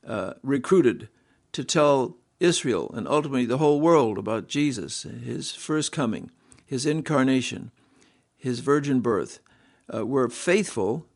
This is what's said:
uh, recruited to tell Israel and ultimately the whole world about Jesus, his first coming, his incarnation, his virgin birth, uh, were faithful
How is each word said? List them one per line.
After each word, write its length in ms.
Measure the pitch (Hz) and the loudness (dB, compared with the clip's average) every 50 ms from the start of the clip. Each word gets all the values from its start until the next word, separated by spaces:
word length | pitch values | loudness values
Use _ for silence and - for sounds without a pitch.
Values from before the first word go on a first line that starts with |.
| _ | _
uh, 280 | - 117 104 95 95 - - | -8 -6 -6 -6 -6 -10 -10
recruited 640 | - 131 139 143 135 - 190 185 156 120 98 - 110 - _ _ _ _ _ _ _ _ | -4 -2 -2 -2 2 4 4 6 6 4 2 0 -10 -18 _ _ _ _ _ _ _ _
to 120 | - - 131 | -10 -10 -6
tell 520 | - - 165 151 147 143 135 127 - - _ _ _ _ _ | 0 2 4 6 6 6 4 2 -2 -4 _ _ _ _ _
Israel 500 | - 175 170 - - 135 110 87 62 - - | 2 2 2 2 0 0 0 0 -2 -4 -6
and 120 | 117 101 | -8 -4
ultimately 400 | - 139 151 147 147 135 127 123 | 0 0 0 0 0 0 0 0
the 120 | 113 123 131 | 0 2 2
whole 220 | 156 147 147 143 | 4 4 4 4
world 360 | 151 165 170 156 131 110 104 | 6 6 6 6 6 4 0
about 320 | 95 101 104 110 110 90 - | -4 -4 -4 -4 -4 -4 -4
Jesus, 540 | - 143 147 147 127 104 80 - - - | -2 0 0 0 -2 -4 -8 -8 -10 -10
his 480 | - 151 117 120 120 123 120 - 139 - | -10 -12 -12 -12 -10 -8 -8 -8 -8 -10
first 400 | - - - - 156 156 147 - | -10 -12 -6 -2 -2 -2 -2 -2
coming, 400 | - 147 143 117 104 - - - _ _ _ _ - _ _ | -2 -2 -2 -2 -2 -4 -8 -14 _ _ _ _ -20 _ _
his 220 | _ 143 127 127 | _ -6 -4 -2
incarnation, 840 | 151 151 160 143 - 151 139 131 131 131 131 123 - - - - 117 _ _ _ _ _ _ _ _ _ _ _ _ _ | 0 -2 -2 -2 0 2 2 4 4 2 0 0 -2 -8 -10 -12 -14 _ _ _ _ _ _ _ _ _ _ _ _ _
his 240 | _ - 131 123 117 | _ -6 -6 -6 -4
virgin 400 | 127 131 143 151 143 143 135 127 | 0 2 2 2 2 0 0 0
birth, 400 | 107 120 110 95 87 - - - _ _ _ _ _ _ _ _ _ - | 2 2 0 0 -2 -4 -10 -20 _ _ _ _ _ _ _ _ _ -10
uh, 140 | - 113 110 | -8 -6 -6
were 220 | 107 135 139 127 117 | -2 0 0 0 0
faithful 760 | 175 - - - 180 214 202 - - 120 95 95 117 165 160 _ _ | -2 -4 -2 0 2 2 0 -2 -4 -2 -2 -2 -2 -4 -8 _ _